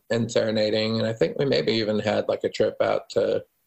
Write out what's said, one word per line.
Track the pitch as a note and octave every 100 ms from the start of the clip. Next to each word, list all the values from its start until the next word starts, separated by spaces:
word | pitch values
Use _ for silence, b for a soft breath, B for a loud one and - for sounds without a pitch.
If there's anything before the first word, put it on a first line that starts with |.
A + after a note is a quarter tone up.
| -
And | A#2 A#2
Serenading, | A#2+ A2+ A2 G#2+ A2 A2 A2+
and | A2
I |
think | A#2 - -
we | C#3
maybe | C3 -
even | A2+ G#2 G#2+
had, | G#2 G#2 G#2
like, | G#2 G#2
a |
trip | - A2 -
out | G#2+ G#2 -
to | - G#2 G#2+ - _